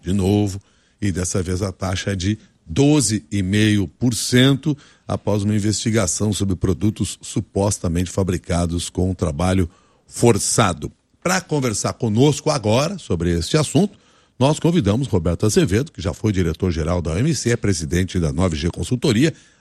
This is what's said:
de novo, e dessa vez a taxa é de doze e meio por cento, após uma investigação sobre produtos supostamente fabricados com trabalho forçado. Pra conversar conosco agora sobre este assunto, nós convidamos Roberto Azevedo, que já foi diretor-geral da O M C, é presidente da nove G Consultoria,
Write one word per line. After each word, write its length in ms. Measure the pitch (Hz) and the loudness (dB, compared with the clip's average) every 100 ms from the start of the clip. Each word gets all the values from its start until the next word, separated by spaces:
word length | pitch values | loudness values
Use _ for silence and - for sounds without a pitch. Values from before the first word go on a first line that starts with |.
de 80 | 87 | -4
novo, 500 | 101 92 104 104 98 - _ _ _ | 0 2 2 0 -4 -14 _ _ _
e 80 | 101 | -4
dessa 320 | 85 90 101 | -4 -4 -4
vez 200 | 85 90 | -4 -4
a 100 | 98 | -6
taxa 400 | - 92 92 104 | -6 -6 -4 -4
é 40 | 95 | -4
de 200 | 95 110 - _ - | -2 -4 -8 _ -4
doze 560 | 82 143 151 104 107 - | 2 4 4 2 -2 -2
e 100 | 101 | -4
meio 460 | 92 104 107 104 85 | 0 2 4 2 -2
por 260 | - 123 | -2 -2
cento, 640 | 110 - 123 135 139 151 143 - _ - | -2 0 4 4 2 -2 -6 -10 _ -8
após 360 | 101 104 104 | -4 -2 0
uma 120 | 101 107 | 0 0
investigação 800 | 107 107 113 110 92 - 104 | 0 -2 -2 0 0 -2 -2
sobre 240 | 98 98 90 | -2 -2 0
produtos 600 | 95 87 107 - 98 - | -2 0 0 0 -6 -6
supostamente 880 | - 117 - 98 101 - 87 85 90 | -8 -8 -4 -2 0 -2 -2 -2 -2
fabricados 800 | - 92 87 - 87 85 85 - | -2 -2 -2 -2 -2 0 -2 -4
com 240 | 90 92 | -2 -2
trabalho 560 | 92 87 71 90 92 85 - _ _ _ | -2 -2 0 0 0 0 -6 _ _ _
forçado. 840 | - 120 101 - - 98 76 78 - _ _ | 2 4 4 0 2 0 -2 -10 -14 _ _
Pra 160 | 175 185 | -2 -2
conversar 540 | - 151 127 101 101 | -2 -2 -2 -2 -4
conosco 560 | - 113 107 147 143 151 | -4 -2 4 4 2 -2
agora 480 | 143 104 120 160 196 | 0 2 2 0 -4
sobre 340 | - 85 87 | -6 -2 0
este 240 | 85 - 156 | 0 0 0
assunto, 420 | 143 139 202 - _ _ _ - | 2 2 0 -4 _ _ _ 0
nós 220 | 135 156 | 0 2
convidamos 480 | 160 175 101 113 135 | 2 2 2 0 0
Roberto 380 | 90 85 82 107 | -2 0 0 0
Azevedo, 480 | 180 85 104 76 | 2 2 0 -2
que 80 | - | -6
já 120 | 90 | -8
foi 200 | - 107 | -2 -2
diretor-geral 680 | 98 82 - 92 80 80 90 | 0 -2 -2 -2 -2 -2 -2
da 120 | 78 | -2
O 40 | 85 | -2
M 160 | 156 | -2
C, 180 | 131 117 | -2 -2
é 40 | 117 | 0
presidente 640 | 101 80 76 87 92 92 | 0 -2 -2 -2 0 0
da 140 | 78 | -2
nove 240 | 65 92 76 | 0 -2 0
G 120 | 82 | -4
Consultoria, 640 | - 85 123 151 107 156 - _ _ | -4 -4 0 2 2 2 -2 _ _